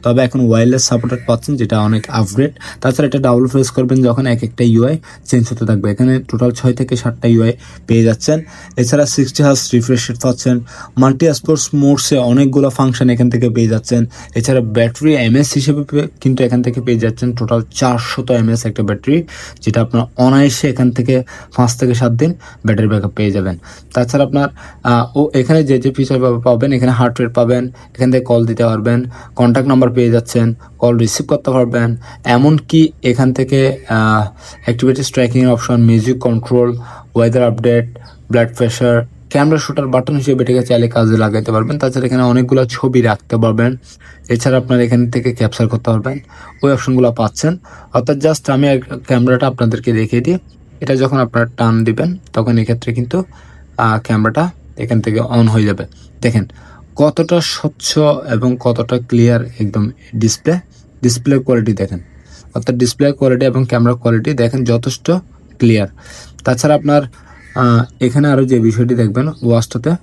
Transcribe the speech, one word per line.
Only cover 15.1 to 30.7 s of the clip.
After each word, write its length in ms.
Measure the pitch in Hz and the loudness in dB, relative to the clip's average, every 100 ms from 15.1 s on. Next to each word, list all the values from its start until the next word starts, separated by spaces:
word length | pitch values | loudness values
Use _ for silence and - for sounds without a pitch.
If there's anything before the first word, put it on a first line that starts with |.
এমএএইচ 380 | 147 113 135 143 | 2 2 2 2
হিসেবে 300 | 147 135 147 | 0 0 -2
পে-, 240 | 139 147 151 - | -2 -4 -4 -4
কিন্তু 240 | 131 127 | -2 0
এখান 180 | 123 123 | 0 0
থেকে 180 | 123 123 | -2 -4
পেয়ে 180 | 123 113 | -2 0
যাচ্ছেন 340 | 113 110 123 | 0 -2 -6
টোটাল 300 | 120 113 117 113 | -4 -2 -2 -4
চারশত 560 | - 127 120 - - 120 | -2 -2 -2 -4 -8 -2
এমএএইচ 360 | 120 113 117 113 | 0 0 0 -4
একটা 160 | - | -4
ব্যাটারি, 440 | 104 - - 156 165 - - - | -4 -4 0 -2 -2 -16 -20 -8
যেটা 220 | - 110 | -2 -2
আপনার 240 | 113 120 117 - | 0 -2 -4 0
অনায়াসে 520 | 127 135 143 - 147 | 2 4 2 2 -4
এখান 220 | 120 127 | 0 0
থেকে 320 | 123 120 127 123 - - - | 0 0 -2 -2 -16 -10 -2
পাঁচ 200 | 123 120 | -2 0
থেকে 180 | 123 | 0
সাত 180 | 120 123 | 2 0
দিন 220 | 117 156 175 - - 110 | 0 -2 -2 -14 -6 -2
ব্যাটারি 220 | 107 110 | 0 0
ব্যাকআপ 220 | 107 85 | 0 -2
পেয়ে 200 | 90 104 | -2 -2
যাবেন। 280 | 98 95 87 - - - | -2 -4 -6 -14 -20 -6
তাছাড়া 300 | - 123 139 | -4 0 0
আপনার, 240 | 135 143 143 - - - | 0 0 -2 -6 -20 -6
আহ, 360 | 123 120 120 143 | 0 0 0 -2
ও 120 | 151 | 0
এখানে 300 | 131 123 160 | 0 2 2
যে 140 | 143 131 | 2 0
যে 140 | 127 | 0
ফিচার 260 | 131 135 131 | -2 -2 0
পা-, 200 | 127 120 | 0 0
পাবেন, 320 | 123 117 139 | 0 0 0
এখানে 200 | 127 123 | 2 2
হার্ট 280 | 120 120 120 | 2 0 0
রেট 140 | 117 | -2
পাবেন, 320 | 120 117 123 127 | 0 0 0 -4
এখান 440 | - - - 127 | -12 -20 -2 2
থেকে 140 | 127 | 2
কল 220 | 127 117 117 | 2 0 0
দিতে 180 | 113 | 0
পারবেন, 400 | 117 110 113 120 123 - - - | 0 0 0 -2 -4 -12 -12 0
কন্ট্যাক্ট 320 | 120 123 135 | 2 2 2
নাম্বার 220 | 131 123 | 2 2
পেয়ে 200 | 123 120 | 2 2
যাচ্ছেন, 440 | 117 113 120 117 117 - | 0 0 -2 0 -2 -12